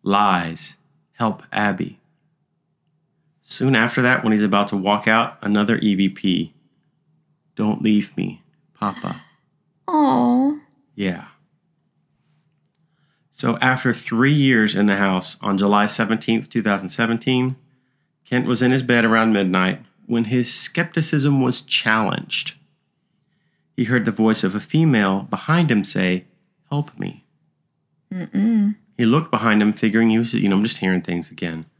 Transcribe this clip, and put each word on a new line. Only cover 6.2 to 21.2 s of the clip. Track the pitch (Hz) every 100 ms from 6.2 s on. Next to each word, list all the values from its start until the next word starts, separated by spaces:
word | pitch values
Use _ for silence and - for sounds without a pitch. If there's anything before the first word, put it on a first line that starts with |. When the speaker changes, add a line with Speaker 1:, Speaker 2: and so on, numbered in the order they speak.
| 98 87 82 _ _ _ _ _ _ _ _ _ _ -
Speaker 1:
"Don't | 107 -
leave | 110 104 101 -
me, | 92 92 _ _ _
Papa." | _ 101 95 92 - - _ _ _ _ _ -
Speaker 2:
Aw. | 311 277 254 240 247 277 294 _ _ _ -
Speaker 1:
Yeah. | 101 87 - _ _ _ _ _ _ _ _ _ _ _ _ _ _ _ _ _ _ _ _
So | - 127 113
after | 127 131 127
three | 113 - 117 135
years | 147 135 120 107 95
in | 104
the | 98
house, | 98 92 - -
on | 104 98
July | 101 104 104
seventeenth, | - 110 110 - 113 -
two | 120
thousand | 107 98 95
seventeen, | - 113 117 - 127 127 131 _ _ _ _ _ _
Kent | _ 123 -
was | 120
in | 127
his | 131
bed | 123 120 113
around | 113 113
midnight | 104 95 92 92 - - _ -
when | 117 110
his | 127 120
skepticism | - - - 165 - 156 151